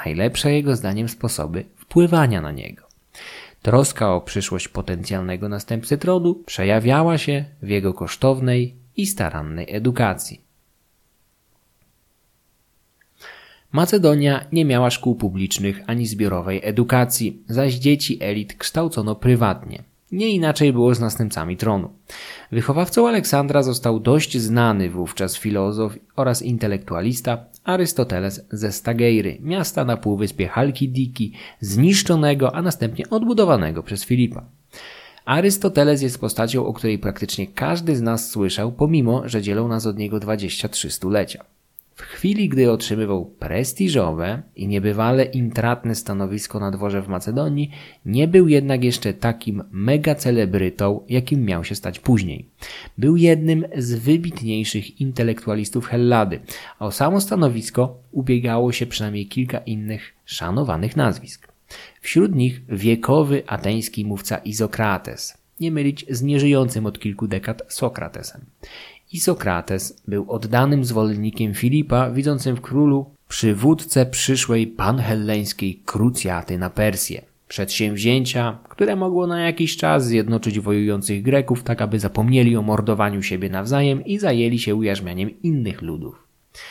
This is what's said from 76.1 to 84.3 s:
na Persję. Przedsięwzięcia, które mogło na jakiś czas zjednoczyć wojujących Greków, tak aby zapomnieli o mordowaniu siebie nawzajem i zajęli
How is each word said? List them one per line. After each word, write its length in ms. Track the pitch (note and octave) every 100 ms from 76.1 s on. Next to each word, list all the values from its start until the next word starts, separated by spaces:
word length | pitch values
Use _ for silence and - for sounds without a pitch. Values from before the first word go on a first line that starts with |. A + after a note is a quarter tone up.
| B2 F#2+ F2 - F2+
na 120 | F2+
Persję. 520 | - G#2+ G2 - - - _ -
Przedsięwzięcia, 1120 | - F#2+ - G#2+ G#2 A2+ C3 B2 B2 A#2+ G#2 -
które 280 | - G3+ G3
mogło 300 | F#3 F3+ F3
na 140 | E3+
jakiś 360 | E3+ E3 D#3+ -
czas 300 | D#3+ D#3 B2
zjednoczyć 540 | A2+ G#2+ A2+ A2 G#2
wojujących 640 | G2 G#2 G#2 G2+ G2+ G2+
Greków, 400 | B2 C#3 C3 A#2+
tak 200 | - A#2+
aby 160 | G#2+ G#2+
zapomnieli 580 | G2+ - A2+ C3 A#2+ A2+
o 60 |
mordowaniu 600 | G#2+ G#2+ G#2+ G#2+ G#2 G2+
siebie 280 | G2 F#2+ F#2+
nawzajem 540 | F#2+ G#2 C#3 C#3+ C3+
i 140 | - G#3
zajęli 400 | G3